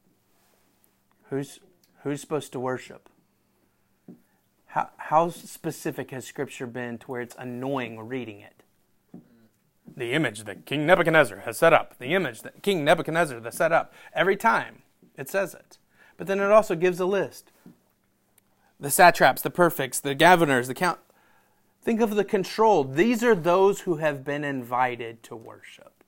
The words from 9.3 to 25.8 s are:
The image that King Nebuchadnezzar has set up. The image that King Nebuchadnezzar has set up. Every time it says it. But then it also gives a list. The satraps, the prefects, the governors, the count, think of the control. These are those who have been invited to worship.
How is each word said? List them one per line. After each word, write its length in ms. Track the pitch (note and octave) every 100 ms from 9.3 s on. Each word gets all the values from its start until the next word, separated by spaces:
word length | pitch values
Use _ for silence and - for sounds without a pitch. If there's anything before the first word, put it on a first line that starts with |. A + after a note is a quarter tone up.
| _ _ _ _ _ - -
The 180 | A#2+
image 320 | C#3+ C#3 G#2+ G#2+
that 200 | F#2 -
King 220 | C#3+ D3+
Nebuchadnezzar 540 | F3+ E3 D#3+ B2+ G2
has 180 | - A2+
set 120 | E3
up. 280 | D3 - -
The 160 | B2 F#3
image 260 | D3+ A2
that 220 | B2 -
King 200 | - F#3+
Nebuchadnezzar 560 | C#3+ E3+ D#3 E3 E3+ A#2
has 160 | A2+ -
set 160 | E3
up. 220 | D#3+ - - -
Every 220 | C#3 F3 F#3
time 460 | A3+ G#3 A#2 A2+ _ _ _ -
it 140 | C#3
says 240 | F#3+ F#3
it. 240 | - - - _ _ - -
But 80 | F3
then 140 | G3
it 120 | G3
also 240 | G#3+ G3+ F3
gives 240 | F#3 F3
a 60 | F#3
list. 460 | G3+ C#3 - - _ - - _ _ _ _ _ _ _ _ _ _
The 100 | C#3+
satraps, 540 | - F3+ E3+ D#3+ B2
the 80 | D3+
prefects, 480 | - E3+ - C3+ -
the 160 | C#3+ C#3
governors, 520 | E3 F3+ D#3+ C3 B2
the 60 |
count, 260 | C3 F3+ - _ _ _ _ _ _ _ _
think 160 | - A3+
of 160 | A3+ G#3
the 80 |
control. 640 | G3 G#3 F3+ - A3 F#3+ C3
These 380 | C3+ A3 A#3+
are 120 | A#3+ G#3
those 460 | D#3+ F3+ G3 G3
who 160 | - D#3
have 260 | D#3 C#3+
been 220 | C3+ C#3+ D3
invited 760 | C3+ A#2+ B2 B2+ A#2+ A#2 A2+
to 120 | - A2+
worship. 680 | A2+ G#2 - -